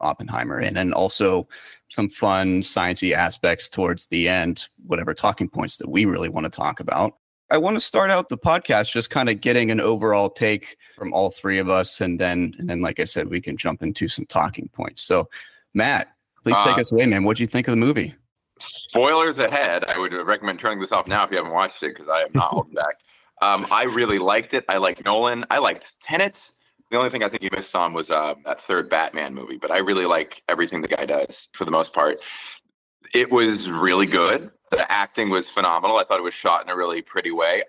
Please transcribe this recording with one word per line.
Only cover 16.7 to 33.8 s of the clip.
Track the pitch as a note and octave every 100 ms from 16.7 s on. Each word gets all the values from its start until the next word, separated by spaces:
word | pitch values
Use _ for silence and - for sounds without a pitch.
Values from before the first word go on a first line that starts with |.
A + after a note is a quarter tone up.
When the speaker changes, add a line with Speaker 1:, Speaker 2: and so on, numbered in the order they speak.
| G2+
Speaker 2:
Uh, |
Speaker 1:
us | A#2+
away, | A2+ B2+
man. | G2 G2+
What'd | A2
you | A#2
think | B2 B2
of |
the | A#2
movie? | A#2+ C#3 F2+ - _ _ _ - - - -
Speaker 2:
Spoilers | A#2 C3+ D#3+ E3 C#3
ahead. | C#3 C#3+ A2 E2+ -
I | F2+
would | F#2
recommend | F2+ F2 G#2+ G2+ F2
turning | A#2 G2+
this | F#2+
off | G2+ F2
now | G2+
if | F#2+
you | F#2
haven't | E2
watched | E2+ F#2+ -
it, | D2+ -
'cause | D2+
I | D#2+
am | D#2
not | - F2
holding | E2 D#2
back. | D2+ D2 - _ _ _ -
Um, | G2 G2 G2+
I | G#2+
really | B2+ A#2 A2+ G2
liked | F#2 G#2+ - C3
it. | -
I | F#2+
like | F#2+ F2+ G2+
Nolan. | G#2+ A#2+ A#2+ A#2
I | C#3
liked | A#2 - - _
Tenet. | - D#3+ G3+ - - _ _ _ _
The | A#2+
only | B2+
thing | B2
I | G#2
think | A2+
he | F#2+
missed | F#2+ F#2+ F#2+
on | E2+
was, | E2+ E2
uh, | D#2 D2+ D2+ D2
that | C#2+
third | - F2+ -
Batman | D#2+ D#2 D#2+ C#2+ C2+
movie, | B1 C2
but | -
I | F2+
really | F#2+ F#2+ F2
like | E2+ D#2 - -
everything | E2+ E2 F2
the | D#2
guy | D2 C#2+
does | D2 C#2 - -
for | - E2
the |
most | D#2+ D#2+
part. | - D2+ D2 - - - - _ _ _ _ -
It | A#2+ A#2+
was | B2 A2+ G#2 F2+
really | E2